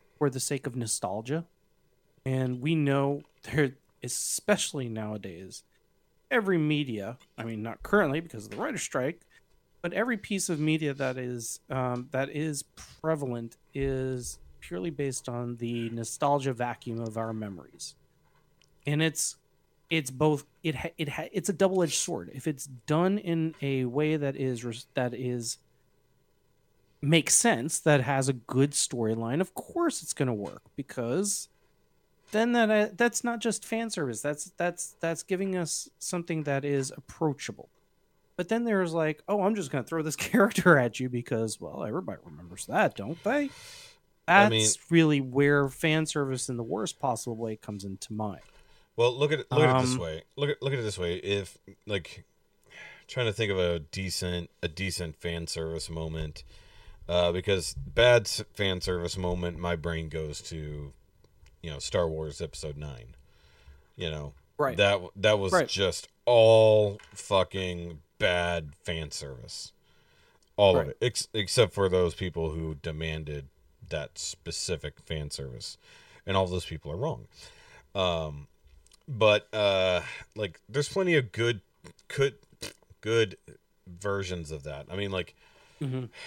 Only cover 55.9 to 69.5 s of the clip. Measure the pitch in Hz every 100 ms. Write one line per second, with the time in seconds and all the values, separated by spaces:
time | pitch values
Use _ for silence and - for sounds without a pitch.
55.9 | 80 80 80 78 - - - - - -
56.9 | - - 87 87 87 92 95 80 - -
57.9 | - 120 120 104 - 107 - 98 90 90
58.9 | 90 85 92 90 87 87 85 87 85 80
59.9 | 82 80 80 78 73 - 80 76 73 71
60.9 | - _ _ _ _ - _ 85 71 -
61.9 | 101 85 78 78 71 78 - 78 71 73
62.9 | 62 57 60 _ _ _ _ - - _
63.9 | - 85 76 73 - _ - 143 92 101
64.9 | 101 87 98 104 107 98 175 139 92 92
65.9 | 82 - _ - 120 113 110 110 107 104
66.9 | 104 - - - 98 92 98 92 87 85
67.9 | 78 _ - 104 90 87 85 76 - -
68.9 | 82 76 - 71 64 58